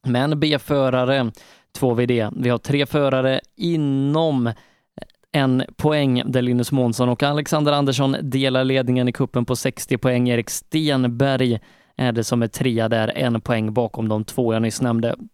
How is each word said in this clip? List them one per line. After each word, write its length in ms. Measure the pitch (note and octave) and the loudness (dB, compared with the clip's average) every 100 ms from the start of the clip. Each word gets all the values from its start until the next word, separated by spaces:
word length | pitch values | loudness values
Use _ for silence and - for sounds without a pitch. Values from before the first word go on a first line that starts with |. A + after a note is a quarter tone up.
Men 360 | C3 A#2+ C#3 D3+ | 0 0 0 0
B-förare, 920 | D3+ D3 - C#3+ C3 B2+ B2+ C#3 A#2 - - - _ - | 0 0 0 0 2 2 2 0 0 -6 -20 -20 _ -2
två 160 | C3 | 0
V 120 | A#2 B2 | 2 2
D. 240 | A#2+ G#2+ - | 0 -2 -2
Vi 140 | B2 | -2
har 80 | A#2+ | -2
tre 280 | - C#3+ C#3 | 0 -2 0
förare 540 | D3+ C#3 C3 C3 C3 _ - | 0 2 2 0 -2 _ -6
inom 960 | E3+ E3 D3 C3+ C#3 D3+ E3 C3+ A#2 A2 _ _ _ - - _ _ | -2 0 0 0 0 0 0 0 -2 -4 _ _ _ -18 -18 _ _
en 320 | D3+ C3+ B2+ - - | 0 2 2 -2 -2
poäng 480 | D3+ D3+ C#3 B2 B2+ | 0 2 2 0 0
där 160 | B2+ | 0
Linus 300 | B2 B2 A#2+ | 0 0 0
Månsson 380 | C3+ A#2+ A2+ B2 | 0 0 0 0
och 140 | B2 | 0
Alexander 480 | C#3+ D3 C#3+ D#3 D3 | 0 -2 -2 0 2
Andersson 440 | C#3+ C#3 B2+ C3+ C3+ | 2 0 2 0 0
delar 420 | C#3+ C3+ C3+ C3 | -2 0 2 2
ledningen 440 | C3 C3 B2 B2+ B2 | 2 0 2 2 0
i 40 | |
kuppen 340 | - B2+ B2 A#2+ | 0 -2 -2 -2
på 100 | B2 | -2
sextio 420 | C3 - - A#2+ | -2 -6 -4 0
poäng. 320 | C3 B2 B2 | 2 2 2
Erik 200 | A#2+ A2+ | 0 -2
Stenberg 1080 | - - D#3 D3+ C3+ B2 A#2+ C#3 C3 B2+ A2+ - - _ - | -8 -4 -2 0 2 0 2 0 2 2 0 -4 -20 _ -4
är 160 | B2+ | -2
det 120 | A#2 | 0
som 200 | A2 A#2+ | 0 0
är 40 | A2+ | -2
trea 420 | - C3 A2+ A2+ | -2 -2 0 0
där, 240 | A2+ A2 - | 0 0 0
en 260 | C3 A#2 | -2 -2
poäng 320 | - A2+ G#2+ | 0 -2 0
bakom 340 | A2 A#2 - A2 | -2 -2 -2 -2
de 160 | G#2+ | -2
två 300 | G#2+ - A#2 | -2 -2 0
jag 80 | A2+ | 2
nyss 200 | A2+ - | 0 0
nämnde. 340 | B2 A#2 A#2 - - | -2 0 -2 -4 -10